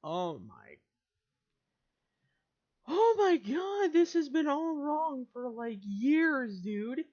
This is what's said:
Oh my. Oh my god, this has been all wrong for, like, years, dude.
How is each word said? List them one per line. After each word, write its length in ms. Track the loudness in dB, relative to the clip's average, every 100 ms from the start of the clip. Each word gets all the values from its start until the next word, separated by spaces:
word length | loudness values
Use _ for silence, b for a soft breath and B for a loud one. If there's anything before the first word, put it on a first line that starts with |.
Oh 360 | -6 -4 -4 -6
my. 380 | -14 -20 -20 -20 _ _ _ _ _ _ _ _ _ _ _ _ _ _ _ _ _ _ _ _ -4
Oh 280 | 2 4 6
my 180 | 4 4
god, 560 | 0 -4 -2 0 2
this 200 | 4 4
has 160 | 2 0
been 180 | 0 0
all 280 | 0 -2 -4
wrong 500 | -2 0 -2 -4 -10
for, 160 | -10 -10
like, 300 | -6 -8 -8
years, 760 | -8 -2 2 4 4 2 -2 -6
dude. 460 | -6 -4 -4 -6 -8